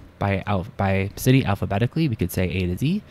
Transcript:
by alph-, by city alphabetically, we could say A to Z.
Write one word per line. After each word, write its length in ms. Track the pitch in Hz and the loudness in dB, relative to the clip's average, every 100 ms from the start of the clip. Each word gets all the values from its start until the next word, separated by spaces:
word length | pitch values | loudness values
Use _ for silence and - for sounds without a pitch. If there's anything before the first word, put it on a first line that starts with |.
| - - | -16 -4
by 260 | 101 95 - | -2 -2 0
alph-, 280 | 101 90 - | -2 -4 -2
by 320 | 98 98 95 - | 0 0 -2 -2
city 280 | 131 131 | 4 4
alphabetically, 640 | 92 101 92 98 120 - 165 | 4 -2 0 0 0 0 -2
we 80 | 110 | 0
could 160 | 87 | -2
say 180 | - 90 | 0 -2
A 180 | 90 90 | 0 -2
to 100 | 90 | 0
Z. 240 | 143 202 - | 0 -2 -6